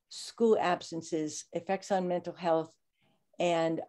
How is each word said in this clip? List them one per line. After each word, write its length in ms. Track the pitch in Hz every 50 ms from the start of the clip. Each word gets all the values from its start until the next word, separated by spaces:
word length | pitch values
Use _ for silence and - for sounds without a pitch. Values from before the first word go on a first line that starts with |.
| _ _
school 480 | - - - - - - 233 226 214 -
absences, 840 | - 175 175 170 - - 165 165 165 - 175 156 156 151 151 - - - -
effects 360 | 170 165 - 190 190 - -
on 200 | 202 185 180 180
mental 240 | 175 175 170 175 175
health, 360 | 170 180 170 160 160 156 160 - _ _ _ _ _ _ _ _ _ _ _ _ -
and, 400 | 175 175 170 165 165 165 165 160 -